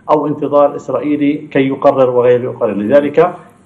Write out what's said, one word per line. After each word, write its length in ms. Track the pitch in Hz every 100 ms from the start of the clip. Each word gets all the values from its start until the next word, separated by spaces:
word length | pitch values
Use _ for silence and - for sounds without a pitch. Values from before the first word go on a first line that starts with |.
| -
أو 160 | 151 147
انتظار 500 | 147 139 143 143 -
إسرائيلي 580 | - 131 147 147 143
كي 340 | 147 - 143 135
يقرر 420 | 135 143 135 127
وغير 340 | 123 120 123
يقرر. 300 | 123 120 117
لذلك 600 | 101 104 143 143 147 175 - - _